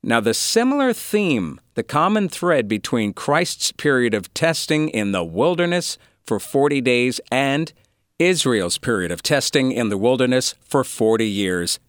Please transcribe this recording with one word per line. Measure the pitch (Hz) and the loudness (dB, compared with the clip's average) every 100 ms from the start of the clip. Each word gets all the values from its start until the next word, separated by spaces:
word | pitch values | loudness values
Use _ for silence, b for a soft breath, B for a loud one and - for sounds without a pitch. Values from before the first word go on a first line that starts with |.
Now, | - 117 | 2 2
the | 107 | 2
similar | 107 - 226 247 285 269 | 0 0 2 2 2 0
theme, | 233 - 208 190 127 85 67 _ | -2 -2 0 0 0 -2 -8 _
the | - | -8
common | 110 147 175 214 190 | -2 0 2 2 0
thread | - 175 151 107 | -2 0 2 2
between | 104 - 120 104 | -2 -2 -2 -2
Christ's | - - 151 175 - - | -4 0 0 0 -4 -6
period | - 147 131 120 | -2 0 2 2
of | 107 92 | 0 -4
testing | - 160 156 - 156 156 | -2 0 0 -2 0 0
in | 110 101 | -2 -2
the | 95 85 | -2 -2
wilderness | 85 147 175 175 175 - - b b | 0 0 2 0 -2 -4 -10 b b
for | - 104 | -6 -4
forty | - 139 143 143 | -2 0 2 2
days | 127 123 127 120 - | 2 2 2 -2 -4
and | 127 139 143 160 _ _ _ _ _ | -2 0 -2 -4 _ _ _ _ _
Israel's | 175 180 135 113 90 - | 2 2 2 0 0 -4
period | - 110 87 | -2 -2 -2
of | 85 | -4
testing | - 143 - 147 131 | 0 0 0 0 0
in | 113 113 | 0 -2
the | 101 | 0
wilderness | 113 127 127 127 - - | 2 2 2 2 -2 -8
for | _ 143 123 | _ -2 -2
forty | - 110 113 110 | 0 2 2 0
years | 101 98 90 87 - | 0 -2 -2 -2 -6